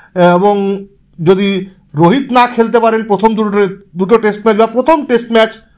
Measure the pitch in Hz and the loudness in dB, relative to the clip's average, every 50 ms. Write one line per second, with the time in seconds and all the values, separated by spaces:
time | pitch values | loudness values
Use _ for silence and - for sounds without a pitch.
0 | - _ _ 185 175 175 175 175 196 208 208 202 196 196 196 196 196 - _ _ | -20 _ _ 0 2 2 4 2 2 0 0 0 -2 -2 -4 -6 -8 -14 _ _
1 | _ _ _ - 160 170 196 185 202 196 196 185 190 - - _ _ _ - 147 | _ _ _ -4 0 0 2 2 0 -2 -2 -4 -6 -10 -16 _ _ _ -2 0
2 | 170 170 226 285 277 - 247 247 240 240 240 233 226 220 233 233 226 226 220 226 | 2 2 2 0 -2 -2 0 0 0 0 0 -2 -2 0 0 0 2 2 0 0
3 | 214 226 202 185 208 220 220 208 220 208 196 208 202 185 196 - - _ - 170 | -2 -2 -2 0 0 0 0 0 -2 -2 0 0 -2 -2 -4 -8 -16 _ -8 -6
4 | 190 180 233 226 220 214 196 208 - 233 208 208 226 220 226 247 247 311 330 302 | 0 0 0 2 2 0 -2 0 -2 0 0 2 0 0 0 -2 0 2 0 0
5 | 262 - 247 233 240 - 226 226 220 220 - - - _ _ | 0 0 -2 -2 -2 0 0 0 0 0 -2 -10 -20 _ _